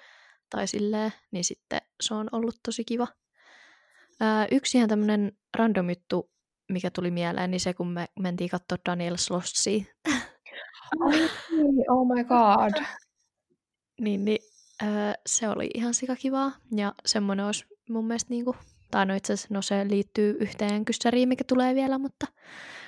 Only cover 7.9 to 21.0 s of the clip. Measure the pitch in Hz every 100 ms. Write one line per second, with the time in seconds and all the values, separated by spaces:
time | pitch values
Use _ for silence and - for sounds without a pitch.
7.9 | 175 170 - 185 175 175 180 - 180 -
8.9 | 175 175 175 - 180 - - 208 208 196
9.9 | _ - 254 - _ - - - - -
10.9 | 320 320 311 330 - - 330 294 269 -
11.9 | 254 247 247 240 247 214 202 220 208 285
12.9 | - _ _ _ _ _ _ _ _ _
13.9 | - 214 202 208 214 _ _ _ - 208
14.9 | 208 208 - - - 220 - - - 240
15.9 | 240 254 254 262 269 269 - - 214 202
16.9 | - - 220 202 196 202 214 - - -
17.9 | 226 220 226 - 240 247 247 - _ -
18.9 | 202 190 196 - 202 - 202 - 202 202
19.9 | 202 196 - 208 214 208 - 208 208 220
20.9 | 226